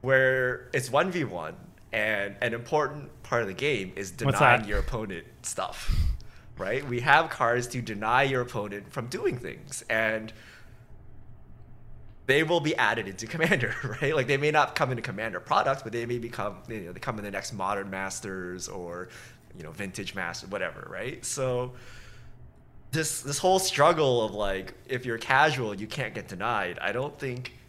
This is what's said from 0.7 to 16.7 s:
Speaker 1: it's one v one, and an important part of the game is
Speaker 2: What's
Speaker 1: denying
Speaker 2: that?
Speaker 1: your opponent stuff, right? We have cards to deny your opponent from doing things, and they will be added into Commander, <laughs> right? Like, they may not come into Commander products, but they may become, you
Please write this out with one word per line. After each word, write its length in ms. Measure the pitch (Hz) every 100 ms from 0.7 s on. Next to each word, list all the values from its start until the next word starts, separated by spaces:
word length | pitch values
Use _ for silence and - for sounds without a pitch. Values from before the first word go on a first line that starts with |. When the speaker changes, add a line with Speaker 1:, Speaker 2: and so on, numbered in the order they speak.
Speaker 1:
it's 160 | 139 123
one 200 | 131 185
v 140 | 180
one, 320 | 123 87 80 85 - - -
and 440 | 113 107 107 101 98
an 100 | 120
important 580 | 117 120 151 143 147 139 -
part 180 | - 120
of 80 | 107
the 60 |
game 380 | 92 143 123 95 -
is 160 | 98 90
Speaker 2:
What's 160 | 139 101
Speaker 1:
denying 220 | 139 120
Speaker 2:
that? 80 | 104
Speaker 1:
your 100 | 104
opponent 480 | - 117 107 87 - -
stuff, 540 | - - 92 - - - - - - - - -
right? 280 | 92 127 143
We 140 | 120
have 300 | 135 147 160
cards 360 | - 120 120 123
to 120 | 131
deny 440 | 110 104 110 123
your 180 | 139 131
opponent 500 | 123 120 104 101 -
from 140 | - 123
doing 320 | 185 403 127
things, 460 | - - - - -
and 440 | 113 110 110 110 - - - - - - - - - - - - - - - - - - - -
they 180 | 139
will 160 | 160 175
be 160 | 151 156
added 320 | 113 117 98
into 180 | 95 110
Commander, 480 | - 156 170 120 -
<laughs> 160 | 131 120
right? 140 | 143
Like, 140 | 156 127
they 80 | 139
may 160 | 147
not 240 | 151 139 -
come 160 | 139
into 100 | 123
Commander 380 | 110 101 113 90
products, 420 | - 170 147 135
but 80 | 113
they 160 | 117 120
may 120 | 120
become, 400 | 110 - 104 90
you 140 | -